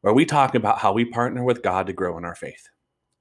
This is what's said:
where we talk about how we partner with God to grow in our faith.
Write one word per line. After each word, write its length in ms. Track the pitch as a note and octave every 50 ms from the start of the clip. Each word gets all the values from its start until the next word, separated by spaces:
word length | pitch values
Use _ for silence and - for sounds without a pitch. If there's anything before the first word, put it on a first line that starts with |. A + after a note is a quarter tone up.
where 120 | - G2+ A2
we 120 | C3+ E3
talk 280 | E3 D3+ D3 C3+ C3 -
about 260 | A#2+ G#2 G#2 G#2 -
how 120 | - G2+
we 140 | G2 A2+ A#2+
partner 400 | A#2 A#2 A#2 A#2+ B2+ - B2+ B2
with 180 | B2 A#2+ - -
God 240 | G2 F2+ F#2 F#2+
to 60 | F#2+ F#2
grow 240 | F#2 F#2 F2+ E2+
in 80 | E2 F2
our 100 | E2+ E2+
faith. 320 | - - C#2 - - - - _ _ _ _ _ _ _ _ _ _